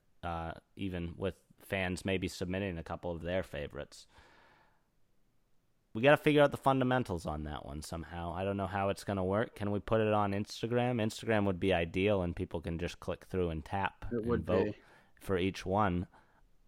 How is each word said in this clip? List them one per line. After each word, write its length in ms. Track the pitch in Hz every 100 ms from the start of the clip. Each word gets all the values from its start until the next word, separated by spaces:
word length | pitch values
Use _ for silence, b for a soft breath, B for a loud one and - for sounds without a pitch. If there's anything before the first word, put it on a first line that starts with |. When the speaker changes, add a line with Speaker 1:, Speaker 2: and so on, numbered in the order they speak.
| _ _
Speaker 1:
uh, 300 | 87 82 82 - - -
even 360 | 98 87 85 80
with 180 | 98 - _ -
fans 440 | - 98 92 90
maybe 240 | 101 95 90
submitting 500 | - 90 92 98 82
a 60 |
couple 260 | 82 85 87
of 120 | 82
their 200 | 82 92
favorites. 640 | 85 73 71 69 73 - - b b b b b b b b _ _ _ _ _ _ _ _ _ _
We 80 | 110
gotta 160 | 135 151
figure 240 | 156 147
out 80 | 143
the 80 | -
fundamentals 640 | 139 135 127 127 120 87
on 200 | 87 78
that 200 | 76 71
one 160 | - 73
somehow. 540 | - 85 82 87 85
I 100 | 85
don't 140 | 98 98
know 80 | 95
how 240 | 98 98
it's 120 | 98
gonna 200 | - 98
work. 300 | 92 101 120
Can 160 | - 104
we 100 | 104
put 220 | - 113
it 100 | 107
on 200 | 104 101
Instagram? 680 | 98 104 - 117 120 123 120
Instagram 460 | 110 - 113 110 101
would 120 | 90
be 140 | 95
ideal, 480 | 87 85 92 101 101
and 140 | 87 85
people 240 | 90 87
can 180 | 85 82
just 220 | 85 -
click 240 | - 87 -
through 180 | 95 87
and 160 | 80
tap 400 | - 98 95 - -
Speaker 2:
It 40 | 120
Speaker 1:
and 80 | 113
Speaker 2:
would 180 | 117 82
Speaker 1:
vote 200 | 92 107
Speaker 2:
be. 80 | - b b b -
Speaker 1:
for 180 | - 92
each 260 | 95 90
one. 420 | 98 95 104 87 90 b b b - _